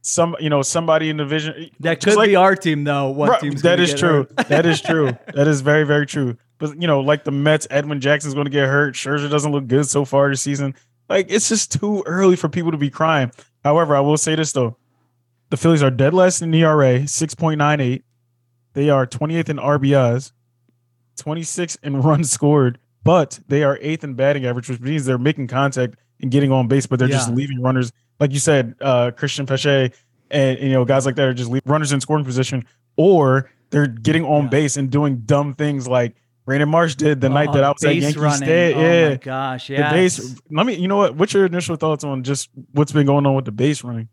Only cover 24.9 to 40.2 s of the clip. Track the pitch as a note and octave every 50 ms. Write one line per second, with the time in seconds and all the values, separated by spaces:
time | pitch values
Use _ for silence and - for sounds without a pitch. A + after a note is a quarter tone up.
24.9 | D#3 D#3 C3+ C3 C3 B2 B2 D3 D#3 - C3+ A#2 B2+ C3 C#3 C#3 C3 C3 B2+ A#2+
25.9 | - _ _ _ _ _ - C3 B2 C#3+ C#3+ C#3 C3 C3 B2+ A#2 C3 C#3 B2+ -
26.9 | - B2 C3 B2+ C#3 C3 B2 A#2 A#2 B2+ C#3 C#3 C#3 B2 B2 B2+ C3 C3 B2+ A#2
27.9 | _ _ _ _ _ _ D3 D3 C3+ C#3+ - E3 D3+ C#3 B2+ A#2 A2 _ - C#3
28.9 | B2+ B2 B2 B2 A#2+ - - C#3 - - C#3+ C3 C#3 C3 - D3 C#3 C3+ C3 B2+
29.9 | - _ _ _ _ _ _ _ - D3 C3+ C3 C3 - C3+ C3+ C3+ C3 B2 A#2
30.9 | C#3 C3+ B2 C3+ B2+ B2+ C#3+ C3 B2+ B2 B2+ A#2 B2 C3+ - C3 C#3+ D#3 D#3 C#3
31.9 | F3+ F3+ - - D3+ D3+ D3 C3 B2 B2+ C3 - C#3 C3 A#2 _ _ _ _ _
32.9 | _ - D#3 F#3+ G3 E3+ D3 C3 C3 C3+ C3 - _ _ _ _ - D3 D3 C#3
33.9 | A#2 A2+ A2 C#3+ D#3 D#3+ E3+ C#3 D3+ D3 D3 B2+ B2 C#3+ D3+ C#3+ C#3 D3 C#3 C3
34.9 | B2 C#3+ D3+ D3 C3+ A#2+ A2 G#2 D3 C#3+ D3 D3 C3+ - D3+ D3 C#3+ C#3 B2 B2
35.9 | B2+ B2+ A#2+ A#2 - _ _ _ _ _ _ - C3 C#3 D3 D3 D#3 E3 E3+ E3
36.9 | C#3 C3 D#3 D3+ D3+ C3+ A#2+ C3+ C3+ C#3+ D3+ D3 C#3+ C#3+ C3+ C#3 C#3+ - F3+ D3
37.9 | C#3+ - C#3 D3 D3+ D3 D3 D3+ D3 C#3 C#3 D#3 D#3+ E3+ F3 E3+ C#3 C#3+ D#3+ E3
38.9 | E3+ E3+ E3 D3+ C#3 B2+ - C3 C3 C3 C3+ C3+ B2+ B2+ - - C#3 C#3 D3 D3
39.9 | D3+ F3 F#3 F3+ F3+ -